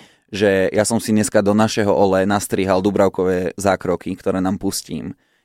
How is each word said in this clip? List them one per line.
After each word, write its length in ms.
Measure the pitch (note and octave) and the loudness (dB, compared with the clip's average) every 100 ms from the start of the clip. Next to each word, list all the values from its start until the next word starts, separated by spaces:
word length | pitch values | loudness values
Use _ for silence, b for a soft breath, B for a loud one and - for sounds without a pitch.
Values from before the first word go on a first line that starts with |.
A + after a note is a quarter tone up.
| b b b | b b b
že 440 | G2 G#2 F#2+ F#2 | 0 2 2 2
ja 140 | G2+ | 0
som 140 | G#2 A2+ | 0 -2
si 140 | - | 0
dneska 300 | G#2+ G#2 G#2+ | 0 2 2
do 100 | G2+ | 2
našeho 380 | G#2+ A2 - G2+ | 2 2 0 0
Ole 340 | D#2 G2 F#2+ | 2 2 2
nastrihal 560 | F#2+ G2+ - G2 F#2+ F#2+ | 0 -2 -2 -2 0 2
Dúbravkové 720 | G2+ G2 G2 - F#2 F2+ F2+ - | 2 2 2 2 0 0 -4 -2
zákroky, 600 | G2 F#2 F2+ F2 - F#2 | -2 -2 -2 -4 -6 -6
ktoré 240 | - F#2 | -4 -2
nám 180 | F#2 F#2+ | -2 -2
pustím. 560 | G2 - - D#2+ D#2+ - _ _ | -4 -6 -10 -12 -12 -14 _ _